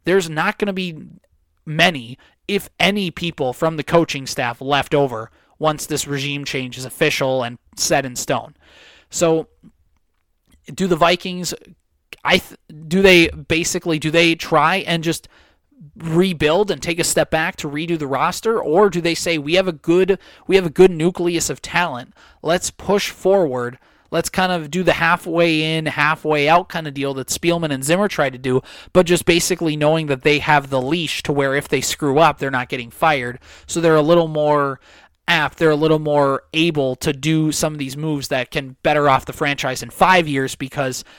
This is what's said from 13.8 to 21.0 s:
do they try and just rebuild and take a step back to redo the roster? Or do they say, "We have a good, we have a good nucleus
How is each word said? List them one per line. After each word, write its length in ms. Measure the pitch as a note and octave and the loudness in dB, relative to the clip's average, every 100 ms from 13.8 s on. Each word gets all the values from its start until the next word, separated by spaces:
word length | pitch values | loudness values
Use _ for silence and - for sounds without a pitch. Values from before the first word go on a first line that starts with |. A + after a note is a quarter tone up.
| E3+ D#3 | -4 -4
do 100 | D#3 | 0
they 240 | E3 E3+ | 2 2
try 440 | E3 - D#3 D#3 F#3+ | 0 0 2 2 0
and 260 | - E3 | -2 -2
just 260 | D#3+ - - _ _ _ _ _ D3+ - | -2 -4 -8 _ _ _ _ _ -20 -12
rebuild 720 | E3 E3 F#3+ D#3 D3 F3 G3+ | 0 2 2 2 2 4 2
and 100 | D3 | -2
take 180 | E3 E3+ | -4 -2
a 40 | |
step 260 | - - - | 0 0 0
back 260 | D#3+ E3 - | 0 -2 -6
to 120 | D3+ | -8
redo 300 | D3 E3+ E3 | -6 -4 -4
the 80 | C#3 | -2
roster? 520 | C3 E3 - A3+ A3+ | 0 0 0 -2 0
Or 300 | D3 E3+ G#3 | 2 4 4
do 120 | E3+ | 4
they 120 | E3+ | -2
say, 240 | D#3+ F3+ D#3+ | -2 -2 -2
"We 160 | C#3+ F3+ | 0 2
have 120 | F#3+ | 0
a 60 | |
good, 440 | D3+ E3 F3 F#3 F#3+ - - - | -2 2 4 4 0 -6 -10 2
we 80 | F#3+ | 2
have 100 | E3+ | 4
a 40 | |
good 200 | D#3 F#3 | 6 6
nucleus 600 | D#3+ | 6